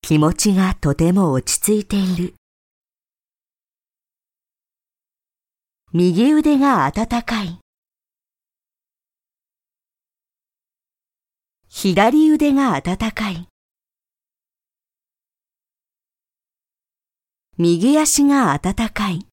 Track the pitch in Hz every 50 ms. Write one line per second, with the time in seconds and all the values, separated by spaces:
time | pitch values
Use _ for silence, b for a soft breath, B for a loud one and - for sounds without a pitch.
0 | - - 156 151 151 156 - - - 214 196 185 190 185 190 - - 143 139 -
1 | 156 170 180 202 190 165 135 131 - - - - - - 214 214 208 _ 202 202
2 | 196 185 180 170 175 180 - _ _ _ _ _ _ _ _ _ _ _ _ _
3 | _ _ _ _ _ _ _ _ _ _ _ _ _ _ _ _ _ _ _ _
4 | _ _ _ _ _ _ _ _ _ _ _ _ _ _ _ _ _ _ _ _
5 | _ _ _ _ _ _ _ _ _ _ _ _ _ _ _ _ _ _ - 165
6 | 180 180 170 180 233 277 302 302 302 302 294 269 277 277 262 190 135 135 - 202
7 | 226 226 240 240 233 - 233 214 202 170 170 180 _ _ _ _ _ _ _ _
8 | _ _ _ _ _ _ _ _ _ _ _ _ _ _ _ _ _ _ _ _
9 | _ _ _ _ _ _ _ _ _ _ _ _ _ _ _ _ _ _ _ _
10 | _ _ _ _ _ _ _ _ _ _ _ _ _ _ _ _ _ _ _ _
11 | _ _ _ _ _ _ _ _ _ _ _ _ _ _ - - - 196 175 185
12 | 202 226 254 302 311 311 302 302 302 294 269 277 277 254 180 139 - 180 180 196
13 | 226 220 - - 220 202 185 165 175 _ _ _ _ _ _ _ _ _ _ _
14 | _ _ _ _ _ _ _ _ _ _ _ _ _ _ _ _ _ _ _ _
15 | _ _ _ _ _ _ _ _ _ _ _ _ _ _ _ _ _ _ _ _
16 | _ _ _ _ _ _ _ _ _ _ _ _ _ _ _ _ _ _ _ _
17 | _ _ _ _ _ _ _ _ _ _ _ - 170 170 170 165 185 254 294 302
18 | 302 - - - 285 277 277 277 254 175 139 156 - 185 202 - 226 220 - -
19 | 214 196 180 160 202 _